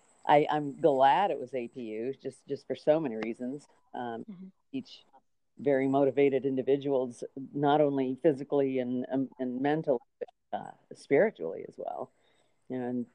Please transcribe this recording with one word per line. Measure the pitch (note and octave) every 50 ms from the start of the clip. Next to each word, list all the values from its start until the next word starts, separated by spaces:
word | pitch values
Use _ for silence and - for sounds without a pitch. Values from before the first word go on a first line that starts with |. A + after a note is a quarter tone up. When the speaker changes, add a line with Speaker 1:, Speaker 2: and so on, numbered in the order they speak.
| _ _ _ _ -
Speaker 1:
I, | - D3+ D3 D3+ -
I'm | D3+ D3+ D3 C#3+ C3 -
glad | D3+ D#3 C3+ C3 C3+ C3+ D3 F3 G3+ F#3+
it | D3 -
was | B2+ A#2+ C3+
A | B2+ A#2
P | A#2 - C3
U, | A#2+ A2 G#2+ A2 A#2 C3 C3+ -
just, | - C3+ - _ _
just | - C#3 - -
for | - C3
so | - - D3+ D3+ E3
many | D#3+ B2+ A2
reasons. | A2 A2 A#2 A2 - B2 B2+ C#3 D3 - _ _ _ _ _ -
Um, | B2+ B2 A#2 A2+ A2+ - -
Speaker 2:
Mm-hmm. | F#3+ F3 F#3+ F#3+ - _ _ _
Speaker 1:
each | - - - - - - _ _ _ - _ _ _ _ _ _ _ -
very | A#2+ C#3+ C#3 C3 C3+
motivated | C3+ C3+ C#3 C#3+ C3+ A#2+ C#3+ C#3+ C#3 C3+ B2+ A#2+
individuals, | C#3 C3+ C3 A#2 C3 C#3 C#3+ C3+ C#3+ C#3 B2+ C3 A#2+ A#2 - C3 - - C3+ C3 - -
not | C#3+ D3 C#3+ D3 D#3
only | D3+ C#3+ C#3 C3+ C3+ B2+ C3 - -
physically | E3 C#3 C3 C#3+ - D3 C#3+ C#3 C3+ C3 B2+
and, | B2 B2 B2+ B2+ B2+ -
um, | - C3+ C3+ B2+ - -
and | C3 B2+ B2 B2+
mentally, | C3+ C#3+ D#3 D#3+ D#3+ D3 B2+ A#2+ - _ _ - - - _ _ _ _
but, | G#2 A2
uh, | - - - _ _ - -
spiritually | - - - C#3 D3 G3+ A3 - - D#2+ E2 F#2+ - -
as | - -
well. | - - - - - B2 - _ _ _ _ _ _ _ _ _ _ _ -
And | B2+ B2+ B2 B2 B2 B2 A#2 -